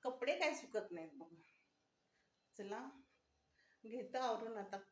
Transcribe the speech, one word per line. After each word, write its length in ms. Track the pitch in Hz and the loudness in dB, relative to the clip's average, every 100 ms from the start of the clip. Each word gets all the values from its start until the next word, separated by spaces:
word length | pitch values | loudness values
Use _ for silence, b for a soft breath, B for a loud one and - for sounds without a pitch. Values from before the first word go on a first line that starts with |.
कपडे 320 | 262 254 254 311 | -2 0 2 6
काय 180 | 302 | 6
सुकत 340 | - - 214 - | 4 0 0 0
नाहीत 200 | 170 160 | -4 -6
बघा. 280 | 139 165 165 - _ _ _ _ _ _ b b _ _ - | -8 -14 -14 -20 _ _ _ _ _ _ b b _ _ -10
चला, 220 | 202 214 269 - - _ _ _ _ b b b | -6 -4 -6 -12 -20 _ _ _ _ b b b
घेतं 340 | 220 240 - 262 | -6 -4 -2 2
आवरून 360 | 254 214 226 220 | 4 2 0 -4
आता 200 | 196 196 - | -4 -6 -8